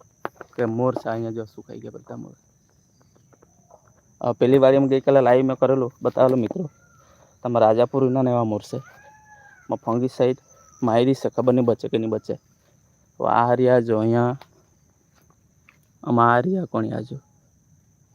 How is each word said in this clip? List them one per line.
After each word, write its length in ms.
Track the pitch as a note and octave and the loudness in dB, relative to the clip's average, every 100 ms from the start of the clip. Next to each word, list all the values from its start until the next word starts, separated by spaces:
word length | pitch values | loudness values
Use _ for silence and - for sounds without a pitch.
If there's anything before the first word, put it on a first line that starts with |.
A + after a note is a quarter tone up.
| _ _ - - - - | _ _ -18 -16 -12 -6
કે 100 | A2+ | -4
મોર 300 | A2+ B2+ B2 | -2 -2 -2
છે, 140 | A2+ | -6
અહીંયા 220 | A2+ A2+ | -8 -8
જો 140 | A2+ G#2+ | -10 -12
સુકાઈ 340 | - A#2+ A2+ | -16 -20 -18
ગયા 120 | A#2 | -18
બધા 240 | - - A#2+ | -18 -18 -18
મોર. 180 | - - _ _ _ _ _ _ _ _ _ _ _ _ _ - _ _ _ - | -18 -20 _ _ _ _ _ _ _ _ _ _ _ _ _ -20 _ _ _ -8
અ, 120 | B2 | -6
પેલી 240 | A2+ B2 C3+ | 0 2 6
વાર 160 | C3 | 6
એમ 140 | C#3 C3+ | 4 2
ગઈકાલે 340 | C3+ C#3 C3+ | 0 2 4
લાઈવ 240 | B2 B2+ C3+ | 4 4 2
મેં 120 | C3 | 0
કરેલું, 360 | C3 C3+ B2 - | 0 0 -2 -6
બતાવેલું 380 | A#2+ - B2+ B2+ | -4 2 2 2
મિત્રો, 300 | A2 F#3 D#3+ _ _ _ _ _ _ _ | -2 -6 -10 _ _ _ _ _ _ _
તમે 160 | B2 A#2 | -2 2
રાજાપુરીના 600 | A2 A2+ B2 C#3 C3 C3 | 4 4 2 0 0 0
ને 100 | B2+ | 0
એવા 120 | A#2+ | 0
મોર 180 | A2+ G#2 | -2 -4
છે. 160 | - B2+ | -8 -14
એમાં 1000 | - - - A5 G#5+ G#5+ - _ - A2+ | -14 -20 -20 _ _ -20 -20 _ -10 -8
ફંગીસાઇડ 600 | - A#2 B2+ - B2+ C3 _ _ _ - | -4 -2 -2 0 0 -2 _ _ _ -6
મારી 300 | A#2 A2+ C3 | 0 2 2
છે, 160 | C3+ A2+ | 0 -4
ખબર 240 | - B2 | -2 0
નહીં 120 | B2+ A#2 | 2 2
બચે 220 | G#2+ A#2 | -2 -2
કે 100 | A2+ | -4
નહીં 120 | A2+ | -4
બચે. 260 | G#2+ - - _ _ _ _ _ _ _ - | -6 -6 -12 _ _ _ _ _ _ _ -6
તો 60 | |
આ 300 | - A2 A#2+ | 0 2 2
રહ્યા 260 | B2 B2 B2+ | 2 2 2
જો 200 | A#2 G#2+ | 2 0
અહીંયા, 380 | A2+ A#2 A#2+ C3+ - _ _ _ _ _ _ _ _ _ _ _ _ _ _ _ | 0 0 0 -4 -14 _ _ _ _ _ _ _ _ _ _ _ _ _ _ _
આમાં 320 | - A#2+ A#2+ A#2+ | -4 2 2 2
આ 40 | |
રહ્યા 260 | F3+ F#3+ E3+ | 0 -4 -4
કોણ 280 | A2+ A2 | -6 -6
આ 80 | A#2 | -8
જો. 140 | A2+ C#3 _ _ _ _ _ _ _ _ _ | -10 -16 _ _ _ _ _ _ _ _ _